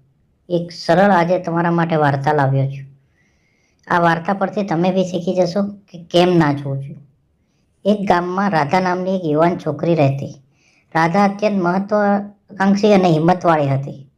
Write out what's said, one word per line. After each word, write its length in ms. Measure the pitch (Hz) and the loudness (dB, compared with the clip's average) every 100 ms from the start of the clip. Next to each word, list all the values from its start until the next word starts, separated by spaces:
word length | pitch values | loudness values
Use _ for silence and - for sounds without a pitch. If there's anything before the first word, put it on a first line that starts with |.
| _ _ _ _ - | _ _ _ _ -6
એક 220 | 175 170 | -6 -6
સરળ 400 | - - 170 202 | -6 0 4 4
આજે 280 | 180 170 180 | 4 2 -2
તમારા 320 | 175 165 170 | -2 -2 0
માટે 240 | 170 170 160 | 0 0 0
વાર્તા 380 | 147 139 147 | 0 0 0
લાવ્યો 320 | 151 135 135 135 | 0 2 0 -2
છું. 200 | - - _ _ _ _ _ _ _ _ _ - | -6 -16 _ _ _ _ _ _ _ _ _ -4
આ 120 | 175 | 0
વાર્તા 340 | 170 165 170 | 2 0 -2
પરથી 300 | 196 190 214 | -4 -4 -4
તમે 280 | 196 165 185 | -4 0 0
બી 140 | 185 175 | 0 -2
શીખી 300 | 170 180 175 | -4 -4 -2
જશો 280 | 170 202 | 0 -2
કે 400 | 202 - _ 170 | -4 -8 _ -20
કેમ 340 | - 175 180 175 | -2 2 4 4
ના 160 | 147 | 2
જોવું 280 | 139 139 139 | 0 -4 -8
જોઈએ. 160 | 139 143 - _ _ _ _ _ _ _ 196 | -10 -16 -20 _ _ _ _ _ _ _ -2
એક 220 | 208 196 | 0 2
ગામમાં 440 | 175 180 185 202 | 0 0 -2 -2
રાધા 280 | 160 143 185 | 0 0 0
નામની 360 | 185 180 185 190 | 0 -2 -2 -2
એક 60 | 165 | 0
યુવાન 320 | 147 170 175 | 2 2 0
છોકરી 380 | 156 127 170 160 | -6 -4 0 2
રહેતી. 460 | 139 139 - - _ _ _ _ _ 160 | 0 -2 -8 -14 _ _ _ _ _ -2
રાધા 280 | 165 196 | 0 2
અત્યંત 400 | 202 202 208 202 | 0 0 -2 -2
મહત્વાકાંક્ષી 1300 | 175 190 196 208 202 202 202 - - 190 196 202 208 | -2 -2 -2 0 0 -2 -4 -16 -12 -2 0 2 4
અને 160 | 196 180 | 4 4
હિંમતવાળી 580 | 156 165 180 175 160 139 | 2 2 2 2 2 2
હતી. 420 | 135 139 - - | -2 -6 -14 -20